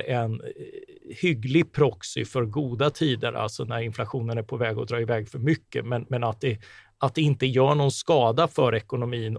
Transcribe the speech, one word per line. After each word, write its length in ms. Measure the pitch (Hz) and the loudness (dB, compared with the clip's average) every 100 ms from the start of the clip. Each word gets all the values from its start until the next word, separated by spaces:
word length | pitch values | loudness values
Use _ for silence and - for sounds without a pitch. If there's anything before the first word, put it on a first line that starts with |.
| - | 0
en, 240 | 123 113 | -2 -2
eh, 840 | 113 - - - - - - - - | -4 -8 -14 -14 -16 -18 -20 -18 -4
hygglig 500 | 180 123 123 151 156 | 0 0 2 2 2
proxy 520 | - 139 - - - 117 | 2 2 2 -8 -6 -4
för 200 | 131 113 | -2 -2
goda 440 | 131 135 117 147 | -2 -4 0 0
tider, 440 | - 156 117 120 | 2 0 0 -2
alltså 300 | 117 107 - | -2 -4 -4
när 180 | 110 117 | -6 -4
inflationen 560 | 117 110 110 131 113 117 | -6 -6 -6 -4 -4 -4
är 60 | |
på 140 | 110 123 | -4 -4
väg 200 | 117 107 | -2 -2
att 80 | - | -4
dra 140 | 120 | -2
iväg 280 | 117 117 107 | -2 -2 -4
för 100 | 120 | -4
mycket, 460 | 135 160 - 120 117 | 0 0 -2 -6 -4
men, 200 | 120 - | -4 -4
men 140 | 123 | -2
att 180 | 117 110 | -2 -2
det, 160 | 135 110 - - - - | -2 -4 -8 -20 -20 -4
att 180 | 139 - | -2 2
det 60 | |
inte 240 | 151 139 131 | 2 2 2
gör 300 | 127 135 147 | 4 4 4
någon 160 | 139 | 2
skada 560 | - - 156 117 120 165 | 0 2 4 4 4 2
för 280 | - 127 113 | 4 2 2
ekonomin 640 | - 127 120 120 110 | -2 -4 -4 -4 -4